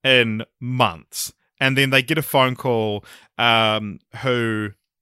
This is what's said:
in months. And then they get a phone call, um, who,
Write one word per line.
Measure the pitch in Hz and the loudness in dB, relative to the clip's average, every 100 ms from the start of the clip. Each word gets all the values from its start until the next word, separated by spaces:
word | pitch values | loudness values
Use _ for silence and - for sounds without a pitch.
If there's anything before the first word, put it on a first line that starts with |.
in | 135 127 113 110 - _ | 2 4 2 -4 -10 _
months. | 123 127 113 82 _ - - - _ _ | -8 0 0 -2 _ -10 -10 -12 _ _
And | 135 131 | 0 0
then | 135 | 2
they | 135 | 0
get | 123 156 | 0 -4
a | |
phone | - 139 131 123 | 0 2 2 0
call, | 131 117 107 104 - - _ - | -2 -2 -2 -4 -10 -20 _ -2
um, | 117 113 110 107 104 92 _ 110 | 2 4 2 0 -4 -10 _ -8
who, | 135 120 113 107 104 - _ _ | -2 0 0 -2 -6 -10 _ _